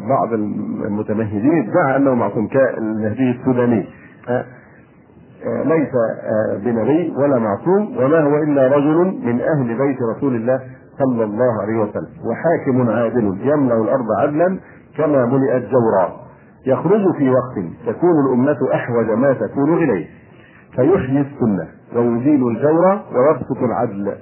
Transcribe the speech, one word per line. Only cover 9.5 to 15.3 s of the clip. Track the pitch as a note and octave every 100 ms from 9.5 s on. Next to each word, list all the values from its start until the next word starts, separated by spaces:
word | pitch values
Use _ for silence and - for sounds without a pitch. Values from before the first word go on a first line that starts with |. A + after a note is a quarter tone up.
| D3+ A#2+ A2+
بيت | C#3 C3 A#2 G#2
رسول | C#3 A#2+
الله | A#2 C3 - - - -
صلى | C3+ A#2
الله | A2 G#2 B2 A2
عليه | G2+ A2+
وسلم، | G#2 G2 D#2+ - A#2
وحاكم | A2+ D#3+ E3 C#3+ B2+ A#2+
عادل | A2 A2+ A#2+ G#2 F#2
يملأ | B2 D3+ C3 A2+
الأرض | G#2+ C3 A2 G#2+
عدلا | D3 D3 F3+ F#3+ - - - -
كما | D#3 C#3
ملئت | B2